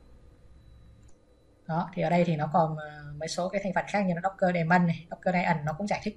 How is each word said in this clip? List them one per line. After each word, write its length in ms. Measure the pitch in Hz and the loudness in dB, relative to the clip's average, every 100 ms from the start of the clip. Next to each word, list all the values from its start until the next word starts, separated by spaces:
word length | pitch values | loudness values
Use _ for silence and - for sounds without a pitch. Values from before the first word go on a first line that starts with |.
| - - - - - - - - - - - - _ _ _ _ - | -20 -20 -20 -20 -20 -20 -20 -20 -20 -20 -20 -20 _ _ _ _ -6
Đó, 240 | 160 180 | -4 -4
thì 80 | - | -2
ở 80 | 160 | 2
đây 140 | 175 | 4
thì 120 | 170 156 | 4 2
nó 140 | 151 | 2
còn, 240 | 180 160 156 | 2 2 0
ờ, 360 | 151 151 147 147 | -10 -14 -14 -10
mấy 120 | 160 | -8
số 200 | - 180 | -4 -4
cái 120 | 202 | -2
thành 80 | 196 | -2
phần 100 | 175 151 | -2 0
khác 120 | 202 190 | 0 0
như 80 | |
là 60 | 170 | 0
Docker 300 | 190 - 185 | -2 0 0
Daemon 320 | 175 160 180 175 | 2 4 4 4
này, 200 | 165 - | 0 -6
Docker 240 | - 190 | -6 0
Daemon 300 | 180 180 156 | 2 2 0
nó 80 | 147 | -2
cũng 140 | 151 202 | -4 -2
giải 140 | 190 | -4
thích, 140 | 214 | -4